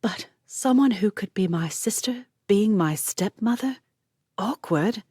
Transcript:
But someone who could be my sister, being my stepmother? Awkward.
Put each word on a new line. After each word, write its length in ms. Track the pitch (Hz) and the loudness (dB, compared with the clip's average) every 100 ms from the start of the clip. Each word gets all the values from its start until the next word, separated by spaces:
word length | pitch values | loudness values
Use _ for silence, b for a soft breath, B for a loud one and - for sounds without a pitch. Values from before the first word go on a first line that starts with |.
But 260 | 226 - - _ _ | -4 -6 -14 _ _
someone 460 | - 262 254 277 | -4 2 4 4
who 180 | 202 208 | 4 0
could 240 | - 202 | -2 -8
be 120 | - 185 | -2 0
my 220 | 170 160 | 0 -4
sister, 580 | - - 220 - 247 254 _ _ | -4 -4 -4 -6 -8 -10 _ _
being 300 | 202 214 202 | 4 4 4
my 180 | 160 | 2
stepmother? 800 | 156 - - 185 - 220 240 262 254 _ _ _ _ _ - | 0 -4 -2 -4 -2 -2 0 -4 -6 _ _ _ _ _ -8
Awkward. 640 | 196 294 - 160 180 233 - | -6 -6 -2 0 2 -2 -10